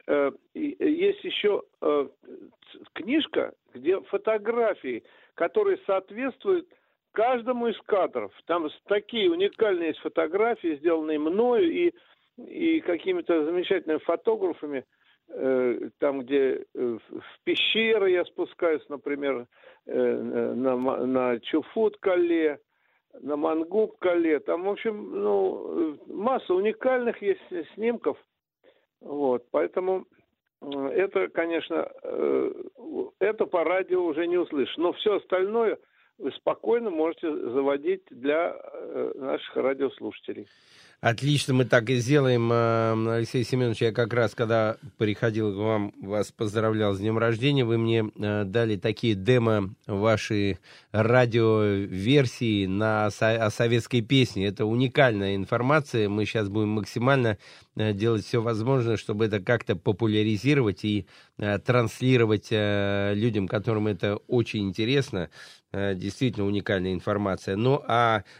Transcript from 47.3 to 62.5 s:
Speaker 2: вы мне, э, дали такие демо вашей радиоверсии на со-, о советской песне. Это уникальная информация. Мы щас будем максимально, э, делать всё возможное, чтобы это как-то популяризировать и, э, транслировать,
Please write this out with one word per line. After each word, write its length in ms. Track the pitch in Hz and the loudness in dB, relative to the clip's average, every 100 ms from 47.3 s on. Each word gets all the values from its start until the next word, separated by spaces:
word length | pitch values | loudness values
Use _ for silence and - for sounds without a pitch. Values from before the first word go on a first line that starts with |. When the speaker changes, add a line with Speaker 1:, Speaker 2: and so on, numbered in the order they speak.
| 113 135 139 117 | 2 2 2 2
Speaker 2:
вы 120 | 117 | 2
мне, 320 | 113 113 110 - | 2 2 0 -2
э, 260 | 104 104 101 | -2 -2 0
дали 320 | 110 117 104 | 0 0 0
такие 360 | 113 107 120 | -2 -2 0
демо 640 | 101 95 127 113 107 98 113 - | 0 2 4 4 2 0 -6 -8
вашей 680 | 101 110 107 - 104 101 92 - - _ | 0 2 2 0 -2 -2 -4 -10 -20 _
радиоверсии 1700 | 104 110 127 123 117 113 110 104 98 98 92 104 143 123 - 120 104 95 | 0 4 4 4 4 4 4 2 0 -2 -2 2 4 4 0 0 0 0
на 460 | 95 110 107 107 | 0 0 2 0
со-, 240 | - 113 113 107 | 2 2 2 0
о 40 | |
советской 500 | - 120 117 - 123 | 0 2 2 2 0
песне. 460 | 107 135 123 98 98 | 2 2 2 0 -2
Это 180 | 95 107 | -2 0
уникальная 680 | 117 131 147 135 104 98 98 | 0 2 4 4 4 0 -2
информация. 760 | 95 113 123 156 139 120 104 | -2 0 2 2 2 0 0
Мы 160 | 104 104 | 0 -2
щас 240 | 117 101 | -2 -2
будем 200 | 107 104 | 0 0
максимально, 680 | 107 98 - 123 139 117 101 - - - - | -2 -4 0 2 4 2 0 -6 -20 -12 -4
э, 180 | 107 | -2
делать 300 | 101 113 110 | 0 0 0
всё 180 | - 120 | 0 -2
возможное, 540 | 113 110 113 135 117 107 | 0 -2 0 2 2 -2
чтобы 280 | - 104 113 | -2 -2 0
это 160 | 104 | 0
как-то 340 | 90 117 - 95 | 0 0 0 -2
популяризировать 1080 | - 101 113 107 107 107 123 147 113 95 107 | 0 0 2 2 2 0 2 2 2 0 -2
и, 200 | 104 - - - - | -2 -4 -14 -20 -6
э, 220 | 104 101 | -2 -2
транслировать, 880 | - 123 113 - 127 127 113 107 - | 2 2 2 0 2 4 4 2 0